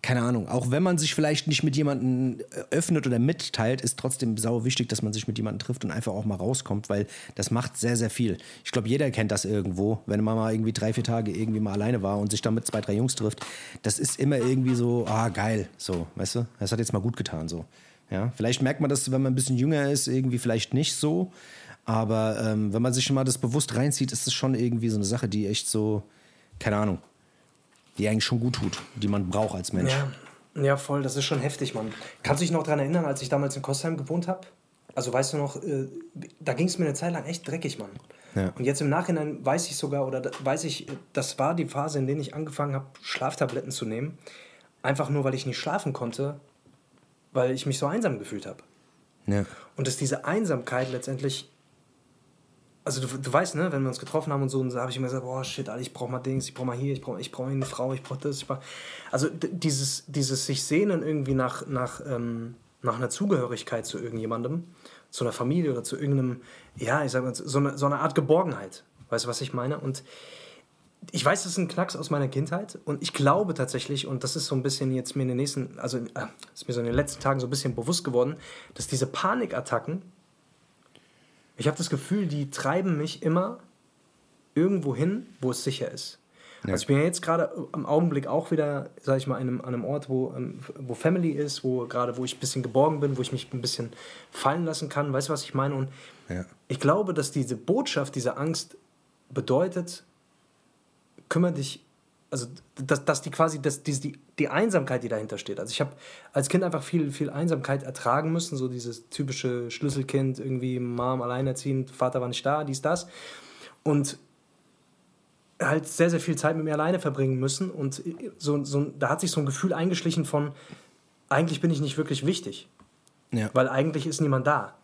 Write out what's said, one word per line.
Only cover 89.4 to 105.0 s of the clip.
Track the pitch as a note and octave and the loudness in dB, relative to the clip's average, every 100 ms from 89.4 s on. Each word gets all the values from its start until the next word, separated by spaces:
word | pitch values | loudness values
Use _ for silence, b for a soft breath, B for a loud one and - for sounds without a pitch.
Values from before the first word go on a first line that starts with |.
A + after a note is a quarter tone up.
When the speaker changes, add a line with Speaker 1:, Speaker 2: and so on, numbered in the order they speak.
Speaker 2:
einem, | B2+ B2 | -2 -4
an | B2+ | -4
einem | B2 | -4
Ort, | A2 D3 C#3 | -2 -4 0
wo, | C3 C3 C3 | -2 0 -4
ähm, | B2+ - C3 - | -8 -8 -14 -12
wo | C3 | -8
Family | A#2 D#3+ F#3 E3+ | 0 2 4 2
ist, | C#3+ D3 C#3 | 0 -2 -2
wo | C3 B2+ A#2 | 0 0 0
gerade, | B2 B2 A#2+ | -2 -2 -2
wo | |
ich | B2+ - | -4 -4
ein | |
bisschen | C3 C3+ | -4 -2
geborgen | B2 A2+ D3 D#3 | 2 6 6 6
bin, | C#3+ C3 | 0 0
wo | |
ich | B2 | -2
mich | B2+ - | -4 -6
ein | B2+ | -4
bisschen | B2 - A#2 B B B B | -4 -4 -6 B B B B
fallen | - C#3 D#3 | -2 0 2
lassen | E3 D#3 D3 | 0 -2 -4
kann, | C#3+ D3 | -2 0
weißt | C3 C#3 | 0 0
du, | |
was | D3+ | -4
ich | - | -2
meine? | C3+ C#3 C#3 | 0 0 0
Und | C3+ B B B B | -4 B B B B
Speaker 1:
Ja. | F2 F2+ - _ | -8 -8 -14 _
Speaker 2:
ich | C3+ | 0
glaube, | C#3 F3 G3+ | 4 4 2
dass | D#3 C#3 | 0 0
diese | D3 B2 A#2+ | -2 -2 -4
Botschaft, | - G#3+ C#4 - C#3 C#3+ | 0 2 2 -2 -2 -2
diese | B2 B2 | -2 -2
Angst | D3+ D#3+ - - _ _ _ _ _ | -2 -2 -6 -14 _ _ _ _ _
bedeutet, | C3 A2 C3 F3+ F3+ F3 - _ _ _ _ _ _ _ _ _ _ _ - - | -6 2 2 2 -2 -6 -10 _ _ _ _ _ _ _ _ _ _ _ -20 -2
kümmere | E3 F3+ | 4 4
dich, | C#3+ C3+ - _ _ _ _ _ | 2 -6 -8 _ _ _ _ _
also | C#3 A#2+ C#3 - | -6 -6 -12 -20
dass, | - C3+ C#3 | -12 0 0
dass | C#3 D3 | 2 0
die | D#3+ | -2
quasi, | - D#3+ D#3 | 2 2 4
dass | C#3+ C#3 | -2 -2
die, | - C#3 | -2 -2
die, | D3 - - - | -4 -10 -16 -2
die | C#3 | 0
Einsamkeit, | C#3 A3 F#3 C3 B2+ | 2 4 2 2 -2